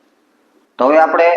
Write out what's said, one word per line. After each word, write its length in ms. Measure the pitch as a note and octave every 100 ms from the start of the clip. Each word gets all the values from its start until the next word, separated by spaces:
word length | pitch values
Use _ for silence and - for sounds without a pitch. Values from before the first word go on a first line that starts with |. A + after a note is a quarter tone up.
| _ _ _ _ _ _ _ -
તો 80 | B2+
હવે 120 | D#3
આપણે 320 | D#3+ E3+ E3+